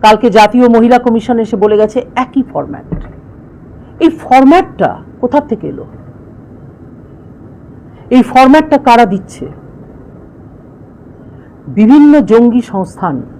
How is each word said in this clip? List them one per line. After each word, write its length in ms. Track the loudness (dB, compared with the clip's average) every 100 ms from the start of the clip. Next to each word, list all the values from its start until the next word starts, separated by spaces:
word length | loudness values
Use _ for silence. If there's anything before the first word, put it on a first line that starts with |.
কালকে 300 | 2 2 2
জাতীয় 380 | 2 2 2 2
মহিলা 300 | 2 2 2
কমিশন 400 | 0 -4 -4 -4
এসে 180 | -4 -2
বলে 200 | -2 0
গেছে, 300 | 0 -4 -8 -8
একই 260 | -6 -6
ফরম্যাট। 640 | -6 -8 -10 -14 -12 -14 -14 -20 -20 -20 -20 -20 -20 -20 -20 -4
এই 100 | -4
ফরম্যাটটা 920 | -4 0 2 4 2 0 -4 -6 -6 -18 -10
কোথা 200 | -4 -4
থেকে 280 | -4 -10 -10
এলো? 160 | -14 -18 -20 -20 -20 -20 -20 -20 -20 -20 -20 -20 -20 -20 -20 -20 -20 -20 -20 -20 -20 -20 -20 -2
এই 120 | -2
ফরম্যাটটা 560 | 2 2 4 2 2 -2
কারা 280 | 2 2 2
দিচ্ছে? 400 | -2 -10 -18 -18 -18 -20 -20 -20 -20 -20 -20 -20 -20 -20 -20 -20 -20 -20 -20 -20 -20 -20 -20 -20 -20 -12
বিভিন্ন 520 | -2 2 4 4 2
জঙ্গি 400 | 2 2 2 0
সংস্থান 640 | -4 -10 -10 -8 -8 -8 -12 -20